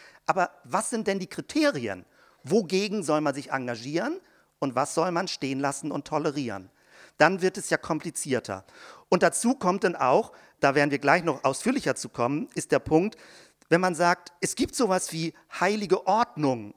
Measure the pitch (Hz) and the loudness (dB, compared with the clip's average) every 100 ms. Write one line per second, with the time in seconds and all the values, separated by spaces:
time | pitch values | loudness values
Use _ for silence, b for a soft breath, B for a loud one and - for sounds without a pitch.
0 | B B - 185 175 - 120 185 - 226 | B B -4 -2 -2 -6 -6 -4 -2 -4
1 | 196 196 185 - - 302 294 147 113 92 | -2 -4 -6 -10 -6 0 0 0 -6 -8
2 | - b b b 123 208 160 190 208 208 | -14 b b b 0 0 2 0 0 -2
3 | 151 151 151 139 127 135 123 117 127 165 | 0 0 0 -2 -6 -4 -4 -8 -6 -4
4 | 247 370 b b b _ 139 123 147 165 | -4 -6 b b b _ -2 0 0 0
5 | 175 170 190 - 135 135 139 - 151 147 | 0 0 -4 -6 -4 -2 -2 -4 -6 -6
6 | - 151 156 143 120 98 95 b b b | -4 -2 -2 -2 -6 -8 -12 b b b
7 | b - 156 190 185 185 - 156 - 156 | b 4 4 6 0 -2 -2 -2 0 -4
8 | 165 - 151 120 - 95 B B B B | -4 -8 -2 -2 -2 -10 B B B B
9 | B 180 175 - 233 269 180 196 185 170 | B 2 2 2 0 0 0 0 -2 0
10 | 131 165 - B B _ 139 147 147 139 | 4 4 2 B B _ 2 4 2 2
11 | 139 175 165 135 135 135 233 262 147 - | 4 4 2 0 0 0 -2 0 -2 -4
12 | 123 - 120 147 254 165 - 139 - 156 | -6 -2 0 0 -4 -8 0 0 4 2
13 | 214 - B B B B _ 170 185 156 | 2 -4 B B B B _ 2 2 2
14 | 175 180 - - 190 - - - 214 185 | 2 2 -4 -8 -6 -2 -4 0 0 0
15 | - 165 165 b b - 185 214 196 185 | -2 -6 -6 b b -2 0 0 0 0
16 | - 214 240 156 143 117 104 | 2 2 0 0 0 0 -6